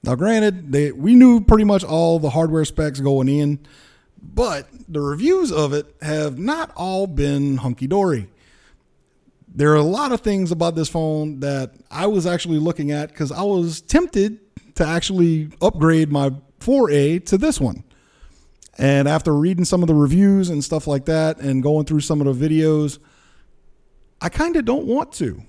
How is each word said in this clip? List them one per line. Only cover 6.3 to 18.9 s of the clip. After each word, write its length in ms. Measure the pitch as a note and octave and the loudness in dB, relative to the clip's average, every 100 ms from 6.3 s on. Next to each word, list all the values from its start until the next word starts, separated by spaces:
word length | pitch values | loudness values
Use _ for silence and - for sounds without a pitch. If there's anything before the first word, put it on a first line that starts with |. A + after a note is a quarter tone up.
| C3 | -4
not 340 | G3+ D#4+ - - | -6 -4 -6 -8
all 300 | F#3 F#3+ G3 | -6 -4 -4
been 500 | D3 C#3+ C#3+ C#3+ C3+ | -2 -2 0 -2 -2
hunky-dory. 720 | B2 A#2+ C3 G3 F#3+ C3 F#2+ _ _ _ _ _ _ _ _ _ _ _ _ | -4 -6 -2 0 0 -2 -6 _ _ _ _ _ _ _ _ _ _ _ _
There 240 | - D3 | 0 4
are 40 | D3+ | 4
a 60 | |
lot 300 | D3+ G#3 C#4+ | 2 0 -2
of 80 | A#3+ | -2
things 320 | A3 G3 F3+ | -2 -2 -2
about 240 | E3 E3+ E3 | -2 -2 -2
this 120 | D3+ | -4
phone 520 | E3+ D#3+ D#3 D3+ C#3 | -4 -2 -2 -4 -6
that 340 | C#3 C#3 C3 _ _ | -6 -6 -8 _ _
I 160 | D3 G3 | -4 -2
was 180 | G#3 | 0
actually 340 | E3+ F3 F3 D#3 | 0 -4 -2 -2
looking 340 | D#3+ E3 D3 | -2 -2 -4
at 220 | D3 D3+ | -4 -8
'cause 180 | - D3 | -6 -6
I 100 | D3+ | -4
was 380 | G3+ F#3+ E3+ D#3 | -2 0 -2 -6
tempted 580 | - D4+ F4 G3+ G#3 G#3+ _ - _ - | -2 0 0 0 -2 -4 _ -20 _ -4
to 100 | E3 | -2
actually 600 | E3+ - F#3+ E3+ D#3+ D3+ - | -2 -2 0 2 2 -4 -2
upgrade 520 | F3+ E3 D#3+ D#3+ D#3 | -2 2 2 4 2
my 200 | C#3+ C#3 C3+ _ _ | 0 -2 -4 _ _
four 300 | - C#4 A3 | 0 2 2
A 280 | C#3+ C#3+ E3+ | 2 2 -2
to 160 | - G3 | -2 0
this 240 | D#4 - | 0 0
one. 220 | B2+ - - _ _ _ - _ _ _ - - | -4 -6 -16 _ _ _ -20 _ _ _ -20 -2
And 300 | C3 | 2